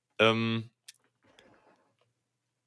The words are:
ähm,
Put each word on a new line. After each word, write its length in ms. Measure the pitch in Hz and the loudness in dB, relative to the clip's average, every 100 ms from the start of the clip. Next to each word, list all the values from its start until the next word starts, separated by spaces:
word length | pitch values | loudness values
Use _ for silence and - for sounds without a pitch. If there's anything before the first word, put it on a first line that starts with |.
| _ - | _ 0
ähm, 520 | 110 113 113 113 113 _ - - _ _ _ - - - _ _ _ _ _ _ _ _ _ _ | 2 2 -2 -6 -8 _ -20 -20 _ _ _ -20 -20 -20 _ _ _ _ _ _ _ _ _ _